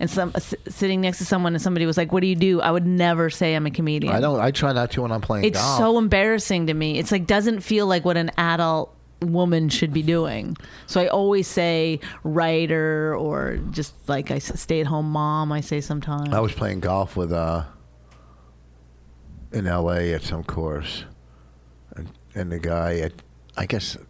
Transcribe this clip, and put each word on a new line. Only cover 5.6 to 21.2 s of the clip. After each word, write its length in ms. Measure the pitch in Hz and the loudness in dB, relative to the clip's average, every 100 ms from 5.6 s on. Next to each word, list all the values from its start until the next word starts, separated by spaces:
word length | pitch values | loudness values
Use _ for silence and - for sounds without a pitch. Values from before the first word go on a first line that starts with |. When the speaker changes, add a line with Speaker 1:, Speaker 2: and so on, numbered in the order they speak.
| 127 135 | 4 4
Speaker 1:
so 200 | 226 233 | 4 4
embarrassing 720 | 220 196 214 220 - 185 160 | 4 4 4 2 0 0 0
to 60 | |
me. 240 | 156 156 151 | 0 0 0
It's 140 | 165 | 2
like, 140 | 202 170 | 2 4
doesn't 340 | 208 214 214 | 2 2 0
feel 260 | - 214 202 | 0 2 4
like 180 | 180 175 | 2 2
what 100 | 170 | 2
an 140 | 165 - | 0 0
adult 540 | 170 165 165 160 - - - - | 0 2 2 0 -2 -10 -18 -6
woman 440 | 170 170 180 165 156 | 0 2 4 4 2
should 240 | - 165 | 0 0
be 80 | 156 | 0
doing. 520 | 156 170 160 110 107 156 - - - | 2 0 0 -4 -8 -10 -14 -18 -2
So 140 | 185 | 0
I 60 | 180 | 2
always 420 | 202 196 202 180 | 4 4 2 2
say 520 | - 170 165 165 156 - - | 0 0 2 0 -2 -6 -8
writer 920 | 156 156 165 160 165 160 156 156 156 139 | -2 0 2 2 0 0 0 0 -2 -2
or 380 | 151 143 - - - | -2 -2 -4 -4 -4
just, 240 | - 143 - - | -6 -8 -8 -6
like, 200 | 139 139 | -4 -2
I 60 | 139 | -6
s-, 240 | - - | -6 -6
stay-at-home 500 | - 165 147 156 156 | -2 -2 0 -2 -2
mom, 420 | 151 151 156 151 | -2 0 -2 -2
I 100 | 147 | -2
say 180 | 147 147 | -2 -4
sometimes. 540 | 143 147 156 147 147 | -4 -6 -4 -4 -2
Speaker 2:
I 60 | 107 | 0
was 120 | 110 | 0
playing 280 | - 104 95 | -2 -4 -2
golf 360 | 90 95 92 92 | -2 0 -2 -2
with, 160 | 85 | -2
uh, 320 | 85 82 82 71 - - - - - - - - - - - - - - - - - - | 0 0 -2 -6 -12 -20 -20 -20 -20 -20 -20 -20 -20 -20 -20 -20 -20 -20 -20 -20 -18 -8
in 140 | 113 92 | -4 -2
L 240 | 87 85 | 0 0
A 220 | 87 87 | 0 0
at 100 | 80 | -2
some 220 | - 82 | -4 -8
course, 600 | - 80 80 73 76 - - - | -6 -6 -4 -4 -8 -10 -14 -20